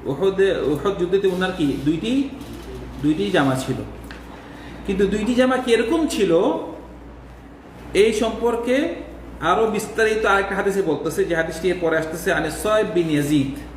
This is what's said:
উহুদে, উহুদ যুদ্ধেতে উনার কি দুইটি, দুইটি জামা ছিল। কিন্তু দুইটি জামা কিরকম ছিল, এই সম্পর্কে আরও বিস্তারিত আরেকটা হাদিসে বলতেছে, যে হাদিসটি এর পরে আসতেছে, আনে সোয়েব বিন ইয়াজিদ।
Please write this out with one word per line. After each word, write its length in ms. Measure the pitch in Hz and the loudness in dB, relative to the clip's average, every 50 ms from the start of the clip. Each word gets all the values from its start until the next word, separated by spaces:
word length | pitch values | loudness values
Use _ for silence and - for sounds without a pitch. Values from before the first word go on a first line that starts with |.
| - | -4
উহুদে, 520 | - 143 143 185 196 185 185 196 196 170 - | -6 -4 0 0 0 2 4 2 2 2 2
উহুদ 380 | - 127 151 139 - 202 175 165 | 0 0 0 0 0 -2 -2 -2
যুদ্ধেতে 280 | 175 170 180 196 196 190 | -2 0 0 2 2 2
উনার 240 | 175 180 185 175 - 165 | 2 2 -2 -2 0 0
কি 200 | 156 139 123 135 135 | 0 0 0 0 0
দুইটি, 440 | 151 165 165 196 226 254 277 277 277 - - - - - - - - - - - - - - | 0 0 0 0 0 0 0 0 -2 -4 -12 -12 -12 -14 -14 -12 -12 -12 -12 -12 -12 -12 -2
দুইটি 300 | 131 147 156 156 202 202 | 0 0 0 2 0 2
জামা 240 | 185 170 143 135 131 | 2 2 2 2 2
ছিল। 200 | 127 - - 131 - - - - - - - - - - - - - - - - - - - - - - - | 0 -2 -4 -4 -4 -6 -10 -12 -16 -16 -16 -16 -16 -16 -16 -18 -18 -18 -18 -18 -16 -16 -16 -16 -12 -6 -4
কিন্তু 200 | 196 185 202 190 | 2 2 2 2
দুইটি 280 | 202 214 208 226 240 | 2 0 0 0 4
জামা 220 | 233 254 262 262 247 | 4 4 4 4 0
কিরকম 500 | - 240 226 226 240 - 330 330 320 277 | 2 2 2 2 4 2 2 2 2 0
ছিল, 520 | - 220 202 175 165 165 202 269 320 - - - - - - - - - - - - - - - - - - - - - - - - - - - - | 2 2 2 4 4 4 4 4 0 0 -4 -8 -12 -14 -14 -16 -18 -18 -18 -18 -18 -18 -18 -20 -20 -20 -20 -20 -20 -20 -20 -20 -18 -18 -16 -2 4
এই 200 | 180 208 226 226 | 4 4 6 4
সম্পর্কে 840 | - 240 220 - - 226 233 226 226 - 254 247 277 311 339 - - - - - - - - - - | 2 0 -2 -2 0 0 0 0 0 0 2 2 2 2 0 -4 -6 -10 -14 -14 -16 -16 -16 -12 -4
আরও 260 | 147 160 180 214 226 214 | 2 2 4 4 4 2
বিস্তারিত 580 | 202 202 - - - - 226 220 220 214 220 | 2 -2 -4 -4 0 2 2 2 2 2 4
আরেকটা 300 | 214 196 196 196 190 202 | 4 4 4 2 0 -2
হাদিসে 260 | 190 190 196 185 196 | 0 0 0 2 0
বলতেছে, 440 | 180 160 151 - - 165 147 - 190 | 0 0 0 0 -2 -4 0 0 0
যে 100 | 165 170 | 0 2
হাদিসটি 340 | 165 160 165 160 - - 185 | 0 0 -2 -4 -2 0 0
এর 80 | 175 175 | 0 2
পরে 160 | 170 160 160 160 | 2 2 2 2
আসতেছে, 360 | 156 156 - 170 - 190 170 | 0 -2 -6 -4 -2 0 0
আনে 180 | 156 156 156 | 0 0 -2
সোয়েব 360 | 147 - - 208 214 214 214 185 170 | -4 -2 0 2 2 2 2 2 2
বিন 160 | 175 170 160 | 0 0 2
ইয়াজিদ। 500 | 151 143 143 143 151 147 131 - - - - - - | 2 0 2 2 2 2 2 0 -4 -8 -12 -14 -16